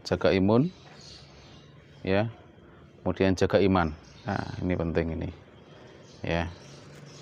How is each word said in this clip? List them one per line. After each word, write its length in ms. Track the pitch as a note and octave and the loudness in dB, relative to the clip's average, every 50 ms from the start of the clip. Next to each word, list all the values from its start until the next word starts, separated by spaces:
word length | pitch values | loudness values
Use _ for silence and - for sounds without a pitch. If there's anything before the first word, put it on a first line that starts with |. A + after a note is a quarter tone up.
| - | -4
jaga 240 | - F#2+ F2 - F2+ E2+ G2 | -4 -4 2 2 2 4 4
imun, 320 | F#2+ G2+ A2 A#2+ D3 F3+ - - - - - - - - - - - - - - - - - - - - - - - - - - - | 4 4 4 4 2 0 -2 -10 -20 -20 -20 -20 -20 -20 -20 -20 -20 -20 -20 -20 -20 -20 -20 -20 -20 -20 -20 -20 -20 -20 -20 -10 -4
ya, 240 | F#2+ F#2+ G2+ G#2+ A2+ A2+ - - - - - - - - - - - - - | 0 0 0 0 -2 -6 -12 -20 -20 -20 -20 -20 -20 -20 -20 -20 -20 -20 -8
kemudian 320 | - F2+ F2 - F#2+ F#2+ F#2+ | -6 -4 0 2 2 2 2
jaga 240 | - F#2+ E2+ - G2 | 2 0 2 4 4
iman. 400 | G2 F#2+ F#2+ F#2 E2+ D#2 D#2 - - - - - | 4 4 4 4 2 0 -2 -8 -16 -20 -20 -14
Nah, 240 | - - G2+ - - - - - | -8 -6 -6 -6 -6 -8 -8 -6
ini 120 | F2+ F2+ F2+ F2 | -4 -2 -2 -2
penting 400 | E2 E2+ D#2+ E2 E2 E2 D#2+ E2 | -2 -2 -2 -2 -2 -2 -4 -6
ini, 120 | F2 F2+ - - - - - - - - - - - - - - - - - - | -8 -8 -10 -12 -20 -20 -20 -20 -20 -20 -20 -20 -20 -20 -20 -20 -20 -20 -20 -12
ya. 240 | - - E2+ E2+ E2+ F2 F2 - - - - - - - - - - - - - | -6 -4 -2 -2 -2 -4 -8 -14 -20 -20 -20 -20 -20 -20 -20 -20 -20 -20 -20 -20